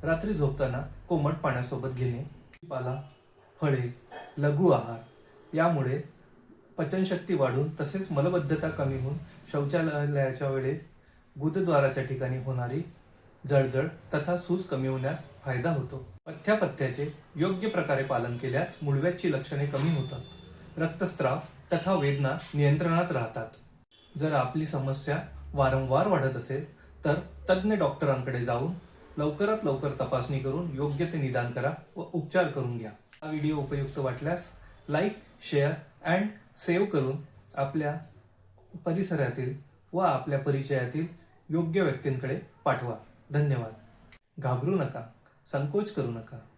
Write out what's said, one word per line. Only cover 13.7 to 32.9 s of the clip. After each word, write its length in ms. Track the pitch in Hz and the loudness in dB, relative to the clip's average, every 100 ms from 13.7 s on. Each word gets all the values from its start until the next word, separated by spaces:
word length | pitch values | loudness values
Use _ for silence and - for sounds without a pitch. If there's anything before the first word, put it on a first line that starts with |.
| 127 160 - - | 2 -2 -4 -4
तथा 240 | 151 147 175 | -2 0 -2
सूज 260 | 175 180 | 0 -2
कमी 240 | - 135 131 | 0 -2 0
होण्यास 320 | 131 135 165 - - | 0 -2 -4 -8 -12
फायदा 300 | - 127 151 | -4 -2 0
होतो. 420 | 151 - 131 - - - | 0 -2 -8 -14 -16 -14
पथ्यापथ्याचे 840 | 160 - 214 175 - 135 123 143 - - - | -6 2 4 4 0 -2 -2 -6 -6 -16 -2
योग्य 320 | 175 190 208 | 0 0 0
प्रकारे 360 | 175 147 135 | -2 0 0
पालन 340 | 135 127 117 120 | 0 0 -2 -4
केल्यास 380 | 127 131 175 - | -2 -2 -2 -4
मुळव्याधची 500 | 147 139 165 175 175 | 0 2 2 0 0
लक्षणे 340 | 139 - 143 139 | 0 -2 -4 -2
कमी 300 | 139 156 151 | 0 2 0
होतात, 260 | - 123 - - - - - - | -2 -6 -12 -18 -20 -20 -14 -4
रक्तस्राव 640 | 160 - 180 - 131 143 - - - | -4 -2 -4 0 0 0 -6 -18 -2
तथा 200 | 170 180 | -2 2
वेदना 440 | 185 143 139 135 139 - | 2 2 2 0 -2 -4
नियंत्रणात 580 | 147 143 147 165 165 175 | 2 4 6 4 2 2
राहतात. 360 | 131 117 120 117 - - - _ _ - - | 0 -2 -6 -10 -12 -20 -20 _ _ -16 -2
जर 160 | 156 | 0
आपली 320 | 147 - 160 156 | 2 2 0 -2
समस्या 580 | 139 135 135 - 156 - - - | -2 -2 -2 -2 -2 -4 -14 -8
वारंवार 540 | 139 135 131 131 135 190 | 2 4 4 4 4 6
वाढत 280 | 170 135 120 | 4 2 -2
असेल 440 | - 135 - - - - 151 | -4 -6 -6 -14 -20 -4 0
तर 140 | 147 - - - | 0 0 -12 2
तज्ञ 260 | 185 202 208 | 2 4 4
डॉक्टरांकडे 680 | 147 - 143 127 127 123 117 | 2 2 2 2 0 -2 0
जाऊन 280 | 120 151 185 - - - - | 0 0 -4 -10 -20 -14 -2
लवकरात 400 | 147 147 202 214 | -2 2 2 2
लवकर 260 | 156 135 147 | 2 0 -2
तपासणी 500 | 135 131 131 123 139 | -2 -2 0 0 -2
करून 360 | 131 151 175 131 | 0 -2 -4 -2
योग्य 300 | 147 143 165 | -2 0 0
ते 160 | 165 | 0
निदान 300 | 135 123 120 | 0 0 -2
करा 220 | 120 131 165 - - | -2 -2 -4 -12 -12
व 80 | - | -4
उपचार 340 | 175 139 180 170 | -4 0 2 2
करून 300 | - 123 120 | 0 -4 -4
घ्या. 140 | 107 | -8